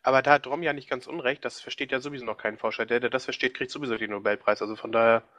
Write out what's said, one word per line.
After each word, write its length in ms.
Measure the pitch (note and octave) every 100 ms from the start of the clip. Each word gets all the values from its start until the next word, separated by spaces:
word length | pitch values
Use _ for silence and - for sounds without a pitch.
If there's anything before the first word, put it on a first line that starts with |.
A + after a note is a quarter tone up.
aber 200 | - C3
da 100 | C#3
hat 140 | C#3+ C3
Rom 160 | D3
ja 100 | D#3+
nicht 160 | C#3+ -
ganz 180 | C3 B2
unrecht, 360 | E3 - C#3+
das 160 | A#2+ -
versteht 300 | - - C#3
ja 80 | C3
sowieso 240 | C#3+ C#3
noch 120 | A2+ G#2+
kein 200 | A2 G#2+
Forscher. 280 | A2+ A2+ A2+
Der, 140 | A#2+
der 100 | A#2+
das 140 | C3
versteht, 300 | - - C3
kriegt 160 | - B2+
sowieso 240 | D3 C3+ A2
den 140 | G#2+
Nobelpreis. 520 | G2+ G#2 G2+ - G#2
Also 140 | G#2+ G#2+
von 160 | A2+
daher, 300 | A2+ A2+ A2+ -